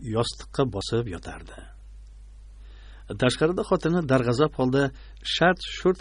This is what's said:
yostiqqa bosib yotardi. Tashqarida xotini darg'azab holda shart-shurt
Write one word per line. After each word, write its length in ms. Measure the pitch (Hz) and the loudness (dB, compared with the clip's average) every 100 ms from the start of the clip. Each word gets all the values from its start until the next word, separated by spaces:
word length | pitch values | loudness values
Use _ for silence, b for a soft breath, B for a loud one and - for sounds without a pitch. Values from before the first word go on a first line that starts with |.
yostiqqa 600 | 120 107 117 - - - 135 | -2 0 0 -4 -8 -2 -2
bosib 400 | 98 - 113 117 | -2 -2 -2 -2
yotardi. 500 | 87 - - - - - - - - - - - - - b b b b b - | -8 -12 -14 -14 -16 -18 -20 -20 -20 -20 -20 -20 -20 -20 b b b b b -14
Tashqarida 540 | 104 - - 156 185 | 0 0 4 2 2
xotini 380 | 214 180 160 175 151 | 0 2 2 0 4
darg'azab 440 | 131 120 120 151 | 2 4 2 2
holda 300 | - 131 131 139 b b b | 2 2 2 2 b b b
shart-shurt 760 | - - 170 175 - - 185 185 | -6 2 4 2 -4 -2 0 0